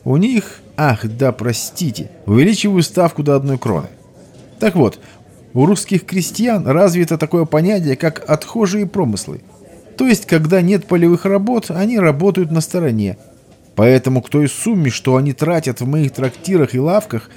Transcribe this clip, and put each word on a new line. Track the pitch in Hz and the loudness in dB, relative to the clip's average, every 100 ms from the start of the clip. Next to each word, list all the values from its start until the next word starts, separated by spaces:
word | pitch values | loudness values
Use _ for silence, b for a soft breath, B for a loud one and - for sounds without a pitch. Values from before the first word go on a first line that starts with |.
У | 127 139 | -2 0
них, | 226 233 - - - - | 2 0 -4 -10 -14 -2
ах, | 151 113 110 | -2 0 -4
да, | 110 135 | -2 -2
простите, | - 120 113 - - 165 - - - - | -2 -4 -4 -8 -6 -6 -6 -10 -10 2
увеличиваю | 110 180 202 208 190 | 4 4 2 0 0
ставку | 160 180 170 151 | 0 0 0 0
до | 147 139 | 0 0
одной | 139 123 | 0 -4
кроны. | 120 85 69 - - - - - - - | -2 -4 -6 -14 -20 -20 -20 -20 -20 -4
Так | 220 170 | 0 2
вот, | 110 - B B - - - | 2 0 B B -20 -20 -6
у | 123 151 | 0 2
русских | 208 - 190 - | 2 0 -2 -2
крестьян | 185 170 - 240 208 135 | -4 -4 -2 0 0 0
развито | 151 196 170 170 160 | 2 4 2 0 -2
такое | 156 170 160 | -2 0 0
понятие, | 151 175 208 165 135 | 0 2 0 -2 -2
как | 160 - - | -2 -4 -2
отхожие | 151 - 240 196 208 202 | -4 -2 -2 -2 -2 -4
промыслы. | 202 135 104 - 71 - - - - - - | -2 -2 -4 -8 -14 -18 -20 -20 -20 -12 -2
То | 262 | 2
есть, | 226 - | 0 2
когда | 165 156 185 | 0 2 2
нет | 175 196 - | 2 0 0
полевых | 180 170 175 190 | 2 4 2 2
работ, | 196 208 240 - | 0 0 -2 -2
они | 165 208 233 | -4 -2 2
работают | 165 143 196 185 165 | 2 2 0 0 0
на | 160 | -2
стороне. | 156 180 156 110 101 92 - - _ - _ - | -2 -2 -2 -2 -2 -6 -14 -20 _ -20 _ 2
Поэтому | 117 127 127 131 | 4 4 2 -2
к | - | 0
той | 147 143 | 0 0
сумме, | - 220 208 139 | -2 -2 0 0
что | - 135 127 | -2 0 2
они | 143 | 0
тратят | 135 156 170 135 117 | -2 -2 0 -2 -4
в | 127 | -2
моих | 156 139 | 0 -2
трактирах | - 131 - - 185 135 127 | -2 -4 -4 -2 0 0 0
и | |
лавках, | 151 202 - 139 - | 0 0 -2 -6 -10